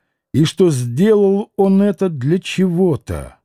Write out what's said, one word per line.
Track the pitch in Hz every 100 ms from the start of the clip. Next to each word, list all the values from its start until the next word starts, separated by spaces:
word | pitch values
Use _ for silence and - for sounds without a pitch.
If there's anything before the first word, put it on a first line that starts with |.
| _ _ _
и | - 156
что | - 185
сделал | 135 123 120 208 208 196 196 220 -
он | 196 190
это | 208 190 190
для | 156 127 180
чего-то | - - 190 170 185 135 - 80 65 -